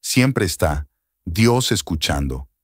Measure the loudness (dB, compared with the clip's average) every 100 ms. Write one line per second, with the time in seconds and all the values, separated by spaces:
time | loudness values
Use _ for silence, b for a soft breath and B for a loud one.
0 | -2 2 2 2 -2 0 -2 -2 -6 _
1 | _ _ -8 2 4 4 0 -2 -2 -4
2 | -2 -2 -2 -6 -10 _